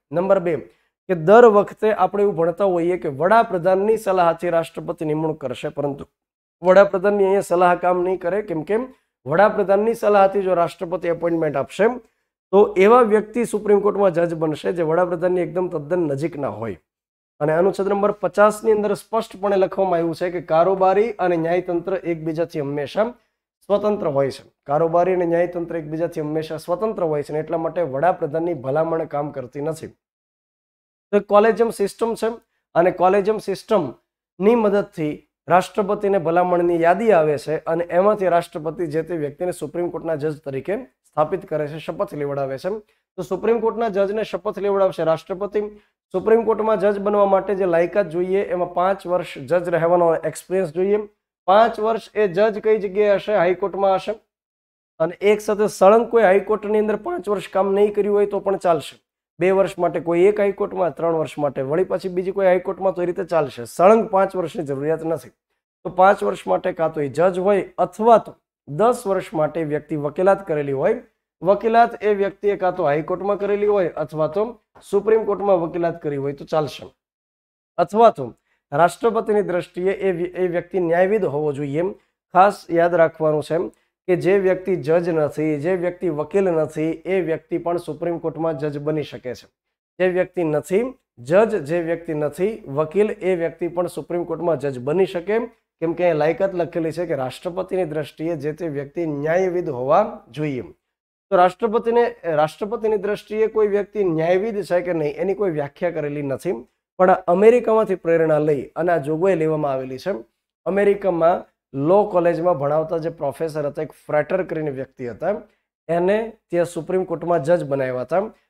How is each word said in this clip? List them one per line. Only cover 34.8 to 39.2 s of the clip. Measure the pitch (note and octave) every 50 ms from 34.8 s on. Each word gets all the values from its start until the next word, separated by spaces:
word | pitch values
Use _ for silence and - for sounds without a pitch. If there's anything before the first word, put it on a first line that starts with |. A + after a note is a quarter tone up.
| F3+ - - F3 D#3 D3+ D3 - - _ _ _ _ -
રાષ્ટ્રપતિને | E3 F#3 F#3 - - - G#3 F#3 G#3 G3+ G#3 G3 G3 G3
ભલામણની | D3+ E3 E3 F3 F3+ F3+ F3+ F3 F3 F3 F3 E3
યાદી | E3 E3+ F3+ F#3+ A#3 A3
આવે | G3 E3 D#3 D3+ D3 C3+
છે, | - D3 D#3 D#3+
અને | - - E3 E3+ E3+
એમાંથી | F3 E3+ F3 F#3+ G#3 G#3+ G#3 F#3+ F3
રાષ્ટ્રપતિ | E3 E3+ E3 - - E3+ D3+ D#3+ D3+ - F3 D#3
જે | C#3+ E3 D#3
તે | D#3 F3+
વ્યક્તિને | D#3+